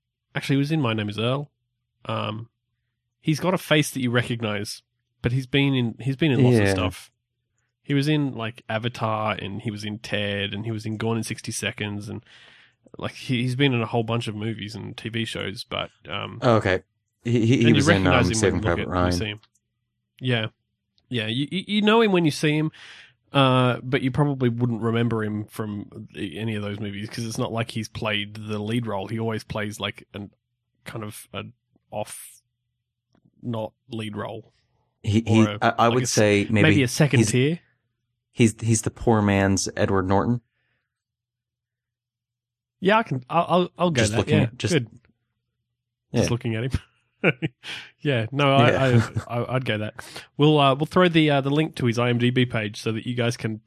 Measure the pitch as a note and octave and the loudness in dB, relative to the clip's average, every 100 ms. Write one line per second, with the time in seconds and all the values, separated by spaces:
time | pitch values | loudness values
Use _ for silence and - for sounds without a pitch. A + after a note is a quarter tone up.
0 | _ _ _ - - C#3 C#3+ D#3+ A#2+ A2 | _ _ _ -8 0 0 2 0 0 0
1 | G#2 G#2 A#2 C3+ C#3+ _ _ _ _ _ | -4 -2 -2 -2 -6 _ _ _ _ _
2 | - A2+ G#2+ A2 A#2 _ _ _ _ _ | -8 -6 -4 -8 -12 _ _ _ _ _
3 | _ _ - D3 E3+ C#3+ - D#3 C#3 - | _ _ -2 -2 0 -2 2 2 2 -2
4 | B2 A#2+ A2 A#2 A2 G#2 G2+ - _ _ | -2 0 0 -2 -4 -4 -6 -12 _ _
5 | _ _ A#2 B2+ B2+ C#3+ C#3 C3 A#2 - | _ _ -4 -2 0 2 2 2 -2 -4
6 | B2 C3 D#3+ B2 B2 A#2 G2 F#2+ G#2+ - | -6 0 2 4 6 6 4 2 -2 -6
7 | - _ _ _ _ _ _ _ - C#3+ | -16 _ _ _ _ _ _ _ -4 -2
8 | C#3+ D3+ C#3 A#2 A2 - - A2 A#2+ - | 2 0 -2 -4 -8 -10 -6 -4 -4 -4
9 | A2+ G#2+ A2 G2 G2 G2+ A2 G#2 G#2+ G#2 | -4 -2 -2 -4 -6 -8 -8 -8 -8 -10
10 | - G#2 G2+ G2+ G2+ G2+ A2+ A2 A2+ A2 | -6 -4 -2 -4 -4 -6 -8 -8 -6 -4
11 | A2+ A2+ G#2+ G#2+ - - G2 - G#2 G#2 | -2 -2 -4 -8 -10 -6 -6 -6 -6 -8
12 | G#2+ G#2 - - - _ _ _ _ - | -10 -12 -14 -20 -20 _ _ _ _ -12
13 | - - - A#2+ B2+ B2+ C#3+ A#2+ A2+ A#2+ | -10 -8 -4 -2 0 0 2 2 0 -2
14 | A2+ A#2 A#2 G#2 A2 G#2+ G#2+ A2 G#2 A2+ | 0 -2 -4 -6 -6 -8 -10 -12 -12 -12
15 | A2+ A2+ A2+ - G2+ G#2 - G2 F2 _ | -8 -6 -6 -6 -8 -10 -8 -8 -8 _
16 | - G2+ G#2 G#2 C3 A2+ G2+ F2+ - _ | -12 -10 -10 -2 2 2 2 -2 -4 _
17 | _ _ A#2 A#2 A2+ C3 A#2 A2+ - G2 | _ _ -2 2 4 4 6 6 4 4
18 | F#2 F2+ A#2 A2 G2 - F2+ F2 C2 F2+ | 4 4 2 2 2 2 0 -2 -2 0
19 | F2+ F2+ G#2 G#2 _ _ _ _ _ _ | 0 0 -4 -8 _ _ _ _ _ _
20 | _ _ B2+ A#2 A2 - _ _ _ _ | _ _ -2 -2 -4 -10 _ _ _ _
21 | _ A#2+ G#2+ B2 C#3+ F3 - G#3 G#3 A3+ | _ -6 -4 -4 -4 -6 -4 0 2 4
22 | A3 F3+ D#3+ - D#3 D3+ D#3 - - - | 4 4 2 2 0 2 -2 -6 -18 -20
23 | - _ _ C#3 C3+ B2+ B2+ A#2+ B2+ C3 | -20 _ _ 2 4 4 2 0 -2 -2
24 | B2+ B2 D3 C3 B2 A#2 B2 A2 A2+ A2+ | 0 0 0 0 0 0 -2 -2 -2 0
25 | A#2+ A2+ G#2+ G#2+ G#2 - G#2+ G2+ - - | 0 -2 -4 -6 -8 -10 -8 -8 -12 -16
26 | A2 - G2 E2 A2+ G#2 G#2 G2+ G#2 G2+ | -16 -10 -10 -6 -6 -4 -6 -6 -8 -8
27 | A2 - A2+ A2 G#2 A2+ A#2 A2+ G#2+ - | -10 -8 -8 -6 -4 -4 -4 -6 -10 -6
28 | A2 G#2 G#2 G#2+ G#2+ G#2 G#2 A#2+ A2+ G2 | -4 -4 -6 -10 -8 -6 -4 -4 -4 -6
29 | G2+ A2 A2+ A2 - A2 G#2+ G2+ G2+ G2+ | -6 -6 -4 -6 -8 -8 -8 -6 -8 -8
30 | - G2+ G2+ _ _ _ _ _ - A2+ | -14 -14 -14 _ _ _ _ _ -16 -12
31 | G#2+ - - G2+ G#2+ - _ _ _ A2 | -12 -14 -14 -14 -14 -18 _ _ _ -10
32 | - - - - _ _ _ _ _ _ | -10 -12 -20 -20 _ _ _ _ _ _
33 | _ _ _ _ A#2+ A2+ A2 - _ A2+ | _ _ _ _ -8 -8 -8 -12 _ -10
34 | A2 G#2 G#2 A2 - _ _ _ _ _ | -8 -8 -10 -12 -16 _ _ _ _ _
35 | G#2+ A2 G#2+ A2 G#2+ G#2 A#2 - A#2 B2 | 0 2 4 4 4 2 0 4 4 4
36 | B2+ - G#2 G2+ G#2 G#2+ G#2+ C#3+ B2+ - | 2 4 4 4 4 4 6 6 2 2
37 | D3 C3 G#2+ B2 C#3+ E3+ _ _ _ _ | 4 4 4 2 0 -2 _ _ _ _
38 | _ _ _ - A2+ - A2+ A2 - - | _ _ _ 2 2 4 0 0 -2 -2
39 | - A2 G2+ G2 G2 F#2+ - - G2+ G2 | 2 4 4 4 4 2 -2 -2 0 2
40 | F#2 G2 G2 A#2+ - _ _ _ _ _ | 2 2 2 -2 -6 _ _ _ _ _
41 | _ _ _ _ _ _ _ _ _ _ | _ _ _ _ _ _ _ _ _ _
42 | _ _ _ _ _ _ _ _ F#3 A3 | _ _ _ _ _ _ _ _ 2 2
43 | A3 C3 - E3 E3+ F3 F3+ - F3 C3 | 2 -4 -2 -2 2 2 0 0 0 4
44 | A2 G#2+ G2 D3+ A#2+ - - D#3+ A2+ - | 2 2 2 2 2 -2 -2 0 -2 -8
45 | _ _ _ _ _ _ _ _ _ _ | _ _ _ _ _ _ _ _ _ _
46 | _ A#2+ - B2 A#2 A2+ B2+ - - _ | _ 0 0 0 -2 -4 -2 -4 -6 _
47 | _ _ F3+ - E3 - - - - _ | _ _ 0 0 -4 -8 -14 -14 -16 _
48 | D3+ B2 A2 C3+ C#3+ C#3 C#3+ - C3+ A#2 | -2 0 0 2 4 6 4 4 4 4
49 | A2 A2 - A#2+ - C3 A#2+ G#2+ G#2+ - | 2 -2 -6 -4 -4 -2 -2 -4 -4 -10
50 | - - - - D3 D3+ C#3 C3+ D#3 F#3 | -16 -18 -12 2 4 6 4 4 0 4
51 | F3+ D#3+ D3+ C#3+ C3+ D3 D#3 - B2 A#2 | 4 6 4 4 2 0 0 0 0 2
52 | B2 A#2+ B2 B2+ B2 A#2 G#2 G#2+ A#2 A2+ | 0 2 2 2 0 -2 -6 -6 -6 -4
53 | A#2+ B2 A#2 A#2 A2+ G#2+ | -4 -2 -2 -2 -6 -8